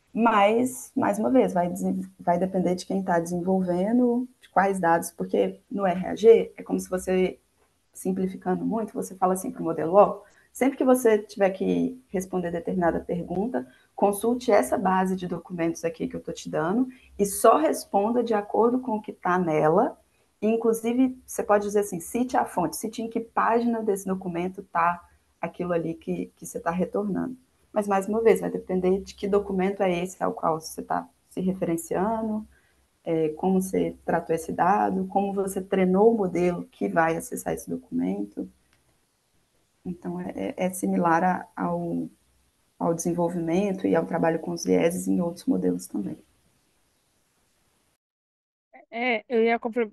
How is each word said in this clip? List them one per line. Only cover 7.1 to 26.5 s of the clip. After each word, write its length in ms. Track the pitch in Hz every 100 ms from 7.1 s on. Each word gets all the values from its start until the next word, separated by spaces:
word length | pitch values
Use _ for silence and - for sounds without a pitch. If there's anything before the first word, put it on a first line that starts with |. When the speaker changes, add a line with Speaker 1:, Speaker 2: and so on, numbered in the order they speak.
| 185 185 - _ _ _ _ _
Speaker 1:
simplificando 720 | - 185 190 185 190 185 180
muito, 280 | 175 220 208
você 220 | - 190
fala 200 | 190 180
assim 180 | 185 -
pro 100 | -
modelo, 320 | 165 160 156
Ó, 280 | 196 - - - _ _ -
sempre 160 | 262 269
que 80 |
você 320 | 262 254 240 214
tiver 320 | 214 - 196
que 460 | 190 185 175 175 - _
responder 400 | 185 185 185 175
determinada 500 | 170 170 185 170 165
pergunta, 680 | - 175 170 185 226 254 254 - _ -
consulte 560 | 202 202 226 240 -
essa 240 | 202 254 240
base 400 | 185 185 190 185
de 100 | 180
documentos 600 | 170 - 180 170 165 165
aqui 200 | 165 175
que 80 |
eu 80 | 170
tô 120 | 165
te 160 | 165 170
dando 360 | 156 160 226 262 - - -
e 60 |
só 320 | 202 - 226 294
responda 640 | 302 269 - 202 214 240
de 120 | 226
acordo 440 | 208 208 208 233 254
com 180 | 254 214
o 40 |
que 100 | 214
tá 280 | - 180 180
nela. 600 | 170 156 151 180 285 - _ _ _ _
Inclusive, 760 | 214 226 226 226 233 247 262 254
você 180 | - -
pode 220 | 196 208
dizer 160 | 208 202
assim: 180 | 202 170
cite 380 | - 233 254 247
a 80 |
fonte, 320 | 233 - 160 -
cite 240 | 220 -
em 80 | 226
que 120 | -
página 600 | - - 196 233 233 226
desse 220 | 214 196
documento 580 | 190 190 180 170 185 185
tá 380 | 190 170 170 175 - _ _ _
aquilo 320 | 170 - 175
ali 220 | 170 160
que, 320 | 165 - 170 151 _
que 80 |
você 160 | 170